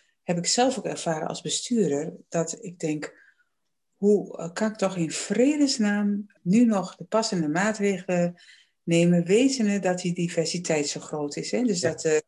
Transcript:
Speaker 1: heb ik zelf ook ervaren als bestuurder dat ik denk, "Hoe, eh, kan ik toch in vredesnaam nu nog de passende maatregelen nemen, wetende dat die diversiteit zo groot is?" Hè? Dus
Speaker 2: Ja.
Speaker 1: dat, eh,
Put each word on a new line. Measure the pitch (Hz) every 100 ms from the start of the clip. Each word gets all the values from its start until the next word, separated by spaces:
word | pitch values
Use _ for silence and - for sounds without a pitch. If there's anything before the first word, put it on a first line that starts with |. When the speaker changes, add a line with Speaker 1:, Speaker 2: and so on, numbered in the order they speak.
| _ _
Speaker 1:
heb | - 170
ik | 175
zelf | 233 262 262
ook | 160
ervaren | 156 170 156 -
als | -
bestuurder | 156 - - 233 170 143 165 - -
dat | 170 165 -
ik | 185 175
denk, | 160 151 - - _ _ _ _ _ _ _ -
"Hoe, | 202 202 - -
eh, | 165
kan | - 214
ik | 208
toch | 190 185
in | 160
vredesnaam | - - 208 269 302 277 - 208 208 202 202 - _
nu | 175 220 233
nog | 202 180 -
de |
passende | 170 220 220 180 151
maatregelen | 165 214 208 202 185 185 180 175 175 - - _ _
nemen, | - 170 175 175 165
wetende | 214 262 269 208 202
dat | 180 180
die | 175
diversiteit | 175 170 - 160 180 180 156 147
zo | 147
groot | - 151 147 156
is?" | -
Hè? | 214
Dus | 247 180
Speaker 2:
Ja. | 165
Speaker 1:
dat, | 156 160
eh, | 156